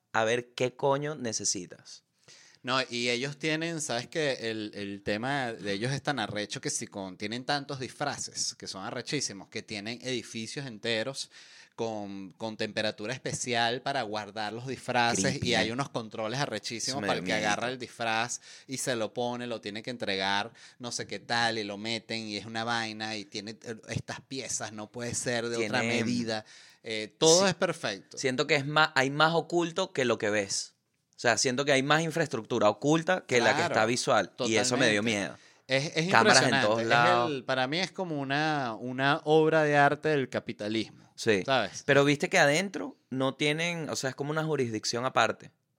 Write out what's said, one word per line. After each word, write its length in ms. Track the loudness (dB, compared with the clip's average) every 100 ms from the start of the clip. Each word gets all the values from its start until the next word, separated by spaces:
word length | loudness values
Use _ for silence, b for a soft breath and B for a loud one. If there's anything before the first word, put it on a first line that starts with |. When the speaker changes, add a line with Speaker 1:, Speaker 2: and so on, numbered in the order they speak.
| _
Speaker 1:
a 100 | 0
ver 300 | 2 2 -2
qué 200 | -2 -2 2
coño 380 | 0 2 -2
necesitas. 920 | -6 -6 -2 -2 -4 -6 -16 -20 -20 _ _ b b b b
Speaker 2:
No, 140 | -4 -2 0
y 200 | 0 0
ellos 300 | 0 -2 -4
tienen, 400 | -2 -2 -2 -4
¿sabes 260 | -4 -4 -4
qué? 280 | -2 -2 -2 -4
El, 180 | -4 -6 -6
el 260 | -8 -6
tema 500 | -2 -2 0 -2 -4
de 200 | -4 -4
ellos 180 | -2 -2
es 100 | -2
tan 200 | -2 -2
arrecho 400 | -2 -4 -6 -6
que 100 | -6
si 160 | -6 -6
con, 300 | -8 -10 -8
tienen 280 | -6 -6
tantos 360 | -4 -4 -4 -8
disfraces, 760 | -8 -6 -6 -6 -8 -6 -6
que 140 | -8 -10
son 160 | -10
arrechísimos, 640 | -8 -8 -6 -4 -4 -8 -12
que 140 | -12
tienen 340 | -10 -8 -8 -8
edificios 640 | -6 -6 -6 -10 -10 -10 -10
enteros 600 | -6 -2 0 -2 -6 -10 B B B B
con, 560 | -6 -4 -4 -8 -10 -12 -10
con 200 | -8 -6
temperatura 580 | -6 -2 -2 -4 -6
especial 680 | -6 -6 -6 -2 0 2 0
para 200 | -2 -4
guardar 500 | -2 -4 -6 -6 -6
los 160 | -6 -8
disfraces 560 | -8 -2 2 4 2
Speaker 1:
Creepy, 240 | 0 0 0
Speaker 2:
y 60 | 2
hay 140 | 2
Speaker 1:
¿eh? 20 |
Speaker 2:
unos 160 | -2 -4
controles 500 | -6 -8 -6 -4 -2
arrechísimos 600 | -4 -4 -6 -6 -4 -2
Speaker 1:
Eso 20 |
me 80 | 0
Speaker 2:
para 120 | -2
Speaker 1:
dio 20 |
Speaker 2:
el 40 | 0
que 180 | 0 0
agarra 160 | 0 -2
Speaker 1:
miedito. 60 |
Speaker 2:
el 60 | -6
disfraz 600 | -10 -6 -2 0 -2 -6 B B B
y 80 | -6
se 180 | -4
lo 180 | -2 -2
pone, 360 | -4 -4 -4 -6
lo 120 | -8
tiene 220 | -8 -10
que 80 | -10
entregar, 640 | -8 -4 0 2 0 -2 -8 B B
no 140 | -8
sé 160 | -8 -8
qué 100 | -8
tal, 400 | -2 0 2 0
y 60 |
lo 140 | -4 -6
meten 500 | -6 -6 -6 -8 -6
y 80 | -8
es 100 | -6
una 160 | -6
vaina 540 | -2 -2 -4 -6 -8 -8
y 80 |
tiene, 320 | -10 -10 -10 -12
eh, 140 | -12 -12 -8
estas 320 | -8 -8 -12
piezas, 520 | -10 -10 -6 -6 -8
no 160 | -10 -12
puede 260 | -8 -6
ser 340 | -4 -2 -2 -2
de 80 | -2 -2
otra 140 | 0
Speaker 1:
Tiene 240 | 0 0
Speaker 2:
medida. 400 | 0 -2 -2 -4 -8 B B B
Eh, 280 | -8 -6 -6 2
todo 240 | 6 6
Speaker 1:
Sí. 60 | 6
Speaker 2:
es 60 | 2
perfecto. 640 | -2 -2 -4 -6 -8 -4
Speaker 1:
Siento 280 | -2 0 2
que 80 |
es 120 | 2 2
más, 240 | 2 4
hay 160 | 4 2
más 240 | 4 4
oculto 580 | 4 0 0 0 -2 -2
que 120 | 0
lo 120 | 2 2
que 120 | 2
ves. 380 | 2 0 -4 -6 _ _ _ _
O 80 | -2
sea, 160 | 2 4
siento 260 | 2 2
que 60 | 2
hay 140 | 4
más 180 | 4 2
infraestructura 680 | 2 0 -2 -2 -2 4 4
oculta 560 | 4 4 2 2 0 2
que 120 | 4
la 120 | 6
que 80 | 4
Speaker 2:
Claro, 160 | 2
Speaker 1:
está 120 | 4 4
visual. 460 | 2 4 4 2 -2
Y 160 | 2 2
eso 200 | 4 4
me 140 | 4
dio 120 | 4
Speaker 2:
totalmente. 180 | 4 0 -2
Speaker 1:
miedo. 100 | -8 b b -2
Speaker 2:
Es, 240 | 0 0 -2
es 140 | 2
Speaker 1:
Cámaras 320 | 6 6 6
en 60 | 4
Speaker 2:
impresionante. 180 | 4 2
Speaker 1:
todos 140 | 2
Speaker 2:
Es 40 | 2
Speaker 1:
lados. 420 | 4 6 4 2
Speaker 2:
el, 140 | -2
para 240 | -4 -2 0
mí 100 | -2
es 140 | -4
como 280 | -6 -6 -4
una, 540 | -2 0 0 0 -4
una 460 | -6 -6 0 2 2
obra 400 | 4 6 6 6
de 140 | 6 6
arte 320 | 6 4 0
del 200 | 0 0
capitalismo. 800 | -4 -6 -6 -2 -2 -2 -8 -20
Speaker 1:
Sí. 300 | -2 4 4 4
Speaker 2:
¿Sabes? 380 | 2 0 -2 4
Speaker 1:
Pero 180 | 6
viste 240 | 6 4 2
que 100 | 6
adentro 560 | 6 4 0 -4 -8 -12 -8
no 260 | -2 -2 0
tienen, 520 | 0 0 -2 -4 -6
o 60 |
sea, 160 | -4 -4
es 60 | -4
como 160 | -4
una 100 | -2
jurisdicción 600 | 0 0 0 -2 -4 -2
aparte. 480 | 0 4 2 2 -10 _ _